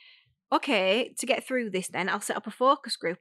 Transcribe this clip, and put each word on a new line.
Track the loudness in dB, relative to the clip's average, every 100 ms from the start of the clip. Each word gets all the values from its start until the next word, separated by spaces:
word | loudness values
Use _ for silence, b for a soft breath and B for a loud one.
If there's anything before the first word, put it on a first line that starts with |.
| b b b _ -2
okay, | 0 2 2 4 2 0 -4
to | -2
get | -2
through | 0 -4 -2
this | -4 -4
then, | -4 -2
I'll | -2
set | -4 -6
up | -6
a |
focus | 0 4 4 0 -6
group | -4 -6